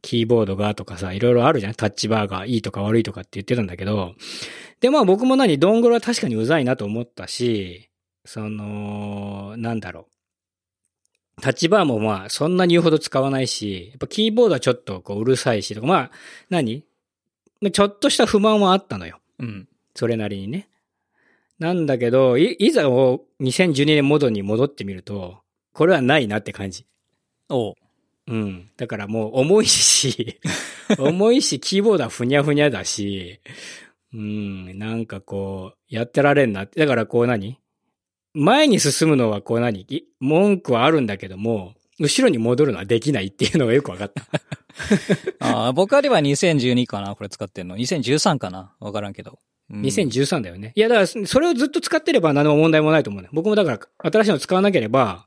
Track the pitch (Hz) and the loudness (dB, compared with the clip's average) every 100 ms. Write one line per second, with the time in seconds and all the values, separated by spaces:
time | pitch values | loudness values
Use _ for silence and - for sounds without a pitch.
0 | - 117 113 117 101 98 104 101 - 90 | -4 -2 2 2 2 -2 -2 -4 -10 -10
1 | 95 98 120 120 120 123 101 107 107 - | -8 -2 2 4 4 2 -2 -4 -4 -2
2 | 107 110 101 95 107 117 101 107 104 113 | -2 -2 -2 -6 -4 -4 -4 -6 0 0
3 | 104 92 - 98 - 123 98 90 95 98 | 0 -8 -12 -12 -4 -4 -4 -6 -4 -4
4 | 90 - - - - - - _ 247 302 | -6 -12 -16 -14 -14 -16 -20 _ 2 4
5 | 190 196 254 262 240 139 175 226 233 233 | 4 4 4 4 4 4 2 4 4 2
6 | - 233 156 110 113 160 127 127 104 113 | 0 -4 -2 -2 0 0 0 -2 -4 -8
7 | 120 - 90 - 120 107 90 90 _ _ | -8 -14 -14 -4 -2 -2 -6 -14 _ _
8 | _ _ - 110 107 107 104 104 104 104 | _ _ -18 -12 -10 -10 -10 -10 -10 -8
9 | 101 101 101 101 101 117 117 113 90 85 | -10 -10 -10 -12 -14 -8 -6 -6 -8 -16
10 | - _ _ _ _ _ _ _ _ _ | -20 _ _ _ _ _ _ _ _ _
11 | _ _ _ - 147 - 165 208 156 110 | _ _ _ -6 -4 -2 0 2 2 0
12 | 107 95 95 - 151 185 180 170 165 156 | -2 -4 -8 -6 -2 0 2 2 4 0
13 | - 135 135 135 127 - 107 92 92 - | 0 -2 -2 -2 -4 -6 -8 -8 -12 -12
14 | - - 220 220 226 131 131 120 - 95 | -8 -2 0 4 2 4 0 -2 -6 -12
15 | - 101 117 127 135 107 - 104 131 180 | -8 -2 0 0 0 -2 -4 -6 0 0
16 | - - - - _ 175 117 131 - _ | -2 -12 -20 -20 _ -4 -2 -6 -12 _
17 | _ _ _ _ _ _ 202 - 202 - | _ _ _ _ _ _ -2 2 0 2
18 | 285 - 226 208 214 214 190 190 - 104 | 0 2 2 4 4 4 4 2 0 -10
19 | 85 - _ - 120 101 - _ _ - | -12 -16 _ -12 -12 -12 -16 _ _ -4
20 | 117 113 104 98 98 175 - _ _ _ | -2 -2 -4 -6 -8 -8 -10 _ _ _
21 | _ _ _ _ _ _ 165 180 147 123 | _ _ _ _ _ _ -2 0 0 0
22 | 120 131 131 123 202 - 262 277 143 123 | 2 4 4 4 2 4 2 4 4 4
23 | 131 127 - - 131 127 180 135 147 151 | 4 2 -6 -6 -2 2 2 2 4 4
24 | 139 151 131 104 98 110 143 - 98 92 | 4 2 2 0 -2 0 -2 -4 -12 -10
25 | - 101 90 92 _ _ _ - 165 165 | -10 -10 -10 -16 _ _ _ 0 2 2
26 | 127 156 107 107 104 - 98 - - _ | 2 2 0 -4 -6 -10 -10 -12 -20 _
27 | _ _ _ _ - 135 104 - _ _ | _ _ _ _ -6 -4 -4 -8 _ _
28 | _ _ - 110 101 90 92 - 123 107 | _ _ -8 -6 -6 -10 -18 -12 -10 -8
29 | 101 113 110 131 147 214 - - - - | -6 -6 -2 0 4 4 4 2 4 2
30 | 135 - 113 - - - - - - 196 | 0 -2 -6 -6 -6 -6 -10 -8 -2 2
31 | 139 180 220 262 - 135 - 190 220 185 | 2 2 4 4 0 -4 -2 2 2 2
32 | 110 - 120 143 147 147 147 113 - - | 0 -4 0 2 2 2 2 0 -6 -6
33 | 101 95 87 - - - - - - _ | -6 -6 -10 -18 -20 -20 -18 -20 -20 _
34 | _ 110 104 104 101 95 92 95 107 113 | _ -10 -8 -6 -6 -10 -12 -10 -6 -6
35 | 110 98 - 98 98 95 95 - _ 113 | -6 -10 -8 -8 -6 -8 -12 -18 _ -6
36 | 117 143 143 143 123 98 98 - 147 120 | -2 2 4 4 2 -2 -6 0 2 2
37 | 107 120 120 113 101 131 _ _ _ _ | 0 0 2 0 -4 -12 _ _ _ _
38 | _ _ _ 151 160 269 302 196 143 - | _ _ _ 0 4 4 4 4 2 2
39 | 160 139 113 101 - 117 120 95 - 135 | 2 4 2 -2 -2 -2 0 -4 -8 -10
40 | - _ 131 160 202 185 - 117 139 160 | -10 _ 0 2 4 2 0 2 4 2
41 | 113 98 95 92 113 110 92 - _ - | 0 -6 -10 -6 -4 -4 -6 -18 _ -2
42 | 147 - 254 123 113 113 147 92 101 117 | 0 4 4 4 2 2 2 0 0 0
43 | 131 127 98 - - 165 120 135 - 90 | 0 -2 -4 -2 0 2 4 2 2 -6
44 | 104 - - 151 - - _ - - 202 | -8 -10 -8 -8 -8 -16 _ -14 -2 -2
45 | - 185 381 - 120 113 120 131 196 285 | 0 -4 -4 -6 -2 0 0 0 2 2
46 | 277 190 143 143 180 147 123 123 123 101 | 4 2 2 2 2 2 2 0 -2 -6
47 | 98 101 101 - 98 - 90 98 123 170 | -8 -10 -14 -12 -12 -10 -12 -8 -4 -4
48 | 120 151 202 143 - 92 - _ 104 104 | 0 2 2 2 -4 -10 -16 _ -8 -8
49 | 101 101 104 - _ _ - 104 131 214 | -8 -12 -18 -20 _ _ -16 -6 -2 0
50 | 147 120 139 160 95 90 110 208 226 233 | 0 0 0 -2 -6 -12 -6 0 2 4
51 | 185 233 190 262 349 247 294 339 - 311 | 2 -2 -2 2 2 2 -2 -2 -2 -2
52 | 349 285 160 143 151 147 160 156 156 156 | 0 2 2 4 4 4 4 4 4 2
53 | 113 98 92 147 202 208 165 110 - - | 0 -8 -6 -4 0 0 0 -2 -10 -8
54 | 156 214 220 151 - 185 202 175 107 135 | 0 2 2 0 0 2 2 2 2 2
55 | 110 87 | 2 -2